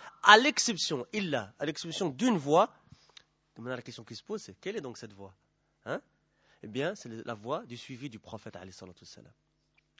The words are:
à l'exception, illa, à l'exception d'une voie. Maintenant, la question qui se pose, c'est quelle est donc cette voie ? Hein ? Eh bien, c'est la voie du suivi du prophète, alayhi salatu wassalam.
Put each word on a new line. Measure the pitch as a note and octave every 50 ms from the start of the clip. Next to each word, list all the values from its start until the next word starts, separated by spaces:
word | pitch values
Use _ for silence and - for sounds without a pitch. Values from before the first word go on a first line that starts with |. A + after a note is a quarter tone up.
| - - - - -
à | G3+ G#3+ A3
l'exception, | B3+ D4+ - - - A#3+ G#3 D#3 - - D#3+ B2+ A#2+ - -
illa, | G#3+ G3 E3 C#3 A#2+ G#2 G2 - -
à | D3
l'exception | D3+ D3 - - E3 D#3 - G3 D#3+
d'une | B2+ C3 A3 C4 A3 E3
voie. | C3+ C#3+ D3+ F3 G#3+ - - - _ - - - - - _ - - _ _ _ _ _ _ A2+
Maintenant, | A2+ B2 B2+
la | A#2+
question | - B2 A2+ - A2+
qui | - A#2
se | - -
pose, | - G#3+ G#3
c'est | - - F#2
quelle | - - F3+ G#3+
est | A3
donc | C#3 B2+ A2 -
cette | A#2+ G#2+ G2+
voie ? | G2 G2 F#2+ F#2+ _ _ _ _ _ _ _ _ _ _
Hein ? | A2+ D3 C#4 - _ _ _ _ _ _ _ _ _ - _ -
Eh | G#2+
bien, | G#2 B2+ C#3+ F3 G#3
c'est | G3+ - - A2 A#2 -
la | A#2 A#2
voie | G#2 G#2 A#2+ D3 - D#3+
du | C3 A#2+ A2+
suivi | - - C3+ A2+ C3+ C#3+
du | A2 G#2
prophète, | - - A2+ G#2+ - A2 G2+
alayhi | F#2 F#2 F#2+ F2+
salatu | - F#2+ F#2 F2 - -
wassalam. | - - - - - - _ _ _ _ _ _ _ _ _ _ _ _